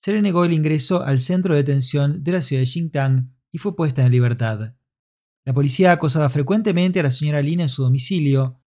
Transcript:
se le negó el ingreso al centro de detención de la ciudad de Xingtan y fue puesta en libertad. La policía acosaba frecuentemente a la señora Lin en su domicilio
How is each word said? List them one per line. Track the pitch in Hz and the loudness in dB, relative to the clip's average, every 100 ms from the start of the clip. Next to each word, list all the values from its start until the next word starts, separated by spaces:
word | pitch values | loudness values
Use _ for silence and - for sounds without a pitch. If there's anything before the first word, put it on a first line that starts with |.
se | - | -4
le | 214 | 0
negó | 208 175 175 | 2 2 2
el | |
ingreso | 165 151 156 - 180 | 2 0 0 0 -2
al | - 135 | 0 0
centro | 127 185 180 | 0 0 2
de | 147 | 2
detención | 143 139 127 147 143 170 | 2 0 0 0 0 -2
de | 147 | -2
la | 185 | -2
ciudad | 135 135 | -2 -2
de | 131 | -2
Xingtan | 170 165 143 135 131 127 - _ | -2 -4 -2 0 0 -2 -8 _
y | 170 | -10
fue | 208 180 | -6 -2
puesta | 156 131 123 | -2 2 2
en | |
libertad. | 123 120 120 117 107 110 - _ _ _ _ _ _ - | 4 2 0 -4 -4 -8 -14 _ _ _ _ _ _ -4
La | |
policía | 131 143 127 180 | 0 0 2 4
acosaba | 170 156 156 143 | 4 2 0 0
frecuentemente | 147 135 214 214 175 185 185 | 0 0 0 0 0 0 0
a | |
la | 143 | 0
señora | 127 147 147 | -2 -2 -2
Lin | 143 175 | 0 0
en | 156 | -2
su | 127 | -2
domicilio | 131 131 - 190 143 135 131 - | 0 0 0 0 2 2 0 -6